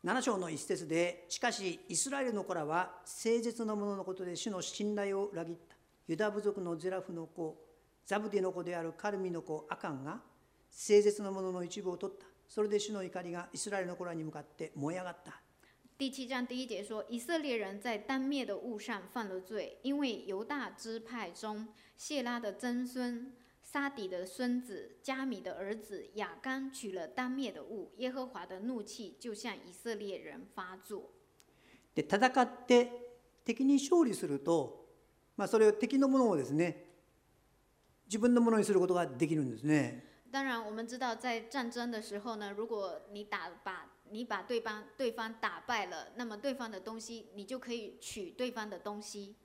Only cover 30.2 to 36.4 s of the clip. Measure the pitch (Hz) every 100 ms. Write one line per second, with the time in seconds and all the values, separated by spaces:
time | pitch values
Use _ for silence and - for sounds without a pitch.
30.2 | 156 147 - - 185 185 - 202 - -
31.2 | _ _ - _ - - _ - 151 196
32.2 | 254 254 247 - - 240 240 - - -
33.2 | _ _ - 233 269 277 277 349 262 175
34.2 | 165 139 - 170 127 - - - _ _
35.2 | _ - 196 226 214 208 254 269 269 262
36.2 | 240 170